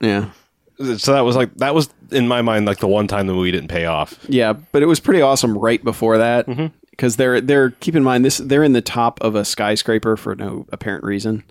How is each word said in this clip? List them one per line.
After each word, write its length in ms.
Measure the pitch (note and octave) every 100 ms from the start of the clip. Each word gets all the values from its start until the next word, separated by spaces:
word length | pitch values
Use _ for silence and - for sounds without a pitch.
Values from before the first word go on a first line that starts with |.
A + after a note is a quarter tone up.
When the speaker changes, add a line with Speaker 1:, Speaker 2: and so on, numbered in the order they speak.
Speaker 1:
Yeah. 300 | A2 G2+ G#2 - _ _ _ _ C3+ A2
Speaker 2:
So 160 | -
that 80 | C#3
was 160 | B2 B2
like, 180 | D#3 -
that 160 | C3+
was 140 | D#3+ C#3+ _ -
in 160 | C#3 A#2+
my 160 | B2
mind, 240 | A#2 A2 G#2
like, 120 | G2
the 100 | G2+
one 180 | G#2 G#2
time 200 | G2+ F#2+
the 60 |
movie 180 | F#2 F2+
didn't 160 | F2+ D#2
pay 160 | F2
off. 340 | E2+ D#2+ D2 - -
Speaker 1:
Yeah, 260 | C3 A2+
but 280 | G#2+ - C#3+
it 40 | D3+
was 120 | D#3
pretty 220 | - F#3+
awesome 360 | C3+ C3+ A#2+ G#2
right 260 | A2+ A2+
before 340 | B2 A2 A2+ A2+
that. 280 | A#2 A#2+ A#2
Speaker 2:
Mm-hmm. 180 | B2+ D#3 - _ -
Speaker 1:
'Cause 180 | B2 A2+
they're, 240 | B2+ B2
they're, 300 | B2+ C#3+ C3
keep 240 | B2 - D#3+
in 60 |
mind, 200 | C3 B2
this, 140 | C3 -
they're 240 | C3+ C#3
in 80 | D3+
the 80 | B2
top 400 | - A#2+ A#2 -
of 140 | A2 G#2+
a 80 |
skyscraper 720 | G2+ - G#2 G#2 - A2 A2+ A2
for 180 | -
no 320 | G2 G2+ - -
apparent 320 | - A2 F#2+
reason. 400 | - G2+ G#2+ A2 -